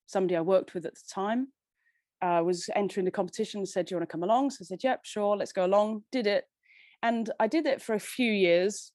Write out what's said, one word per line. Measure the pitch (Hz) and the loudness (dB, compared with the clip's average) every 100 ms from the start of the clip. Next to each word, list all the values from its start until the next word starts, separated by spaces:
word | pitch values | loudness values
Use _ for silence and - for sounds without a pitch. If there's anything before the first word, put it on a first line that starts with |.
| - | -6
somebody | 202 185 175 | -2 0 0
I | |
worked | 165 190 185 | 4 2 2
with | 185 151 | -8 -10
at | |
the | - - | -12 -12
time, | - 202 240 269 _ _ _ _ _ _ - | -6 -2 -2 -4 _ _ _ _ _ _ -4
uh, | 180 170 | 0 2
was | 170 180 - | 2 0 -2
entering | - 196 202 | -2 -2 0
the | 185 | -2
competition | 180 185 - 214 208 | -2 -4 -4 -6 -6
and | 190 | -6
said, | 190 175 | -4 -2
"Do | |
you | 175 | -4
wanna | 165 | -4
come | 165 | -2
along?" | 180 233 277 | 0 2 2
So | - | -4
I | |
said, | 180 185 | -12 -4
"Yep, | 262 254 | -2 -2
sure, | - 214 202 208 | -6 -2 0 0
let's | 123 | -2
go | - 185 | 0 2
along." | 202 214 220 - | 4 2 -2 -6
Did | 254 202 | -2 0
it. | 202 - _ _ - - _ | 0 -4 _ _ -20 -20 _
And | 233 233 220 - | -2 0 -2 0
I | 220 | 2
did | 320 302 | 2 0
it | - | -2
for | - | -2
a | 214 | -4
few | - - 240 | -2 0 2
years, | 208 180 170 190 208 - | 4 6 6 4 -2 -12